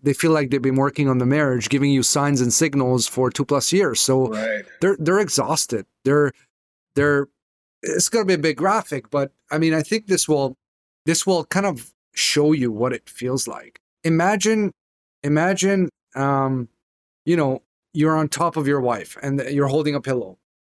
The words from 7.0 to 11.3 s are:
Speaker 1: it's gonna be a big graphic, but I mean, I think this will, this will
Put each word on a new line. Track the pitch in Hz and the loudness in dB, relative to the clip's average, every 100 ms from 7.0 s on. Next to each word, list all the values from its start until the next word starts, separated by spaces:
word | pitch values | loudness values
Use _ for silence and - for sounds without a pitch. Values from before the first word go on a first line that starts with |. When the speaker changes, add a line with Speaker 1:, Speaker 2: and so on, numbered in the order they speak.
| 147 143 143 _ _ _ _ _ | 2 2 -2 _ _ _ _ _
Speaker 1:
it's | - 170 - | -4 -2 0
gonna | 233 196 | 0 0
be | 175 | 0
a | |
big | 160 135 | 0 0
graphic, | 185 214 - 139 - | 0 0 -2 -10 -4
but | 143 139 _ _ | -4 -4 _ _
I | 156 | 0
mean, | 160 | 2
I | 160 | 0
think | 156 220 208 | 0 -4 0
this | 185 - | -2 2
will, | 147 135 127 _ _ _ _ 156 | 0 0 -6 _ _ _ _ -2
this | 165 | 0
will | - | 0